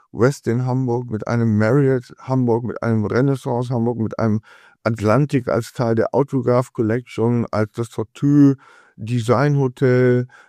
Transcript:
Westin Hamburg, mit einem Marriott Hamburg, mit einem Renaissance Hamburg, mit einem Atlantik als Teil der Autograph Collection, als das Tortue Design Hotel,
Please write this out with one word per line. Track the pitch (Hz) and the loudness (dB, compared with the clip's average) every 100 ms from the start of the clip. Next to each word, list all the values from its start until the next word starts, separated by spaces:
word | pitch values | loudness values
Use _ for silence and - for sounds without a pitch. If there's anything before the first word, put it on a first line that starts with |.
| _ | _
Westin | 67 120 143 - 117 127 | 0 0 0 -4 -2 -2
Hamburg, | 127 131 120 123 | -2 -2 -4 -6
mit | 107 - | -8 -4
einem | 120 113 104 | -2 0 2
Marriott | 110 139 135 131 - - | 2 2 2 0 -4 -14
Hamburg, | - 131 123 117 120 | -4 -2 0 0 -2
mit | - | -6
einem | 117 113 104 | -2 0 0
Renaissance | 113 139 135 135 120 123 | 2 2 0 -4 -6 -4
Hamburg, | 123 113 117 | -2 -2 -2
mit | 107 - | -4 -2
einem | 110 104 - - _ _ | -2 -2 -4 -20 _ _
Atlantik | 110 - 104 113 143 139 117 | -6 -2 0 2 2 -2 -2
als | 98 117 | -2 -4
Teil | - 117 113 | -4 -2 0
der | 104 | 0
Autograph | - 143 135 120 123 127 | 0 -2 -2 0 0 -2
Collection, | - 110 120 123 - 113 120 113 | -4 -2 -2 -6 -4 -2 -2 -2
als | 104 107 | -4 -4
das | - 117 | -6 -10
Tortue | - 110 - 143 147 143 135 _ - _ - | -8 -12 -4 2 6 6 4 _ -20 _ -14
Design | 110 123 113 117 143 143 | -6 -4 0 2 2 0
Hotel, | 131 127 131 127 127 123 123 - | -2 0 2 4 4 2 -2 -10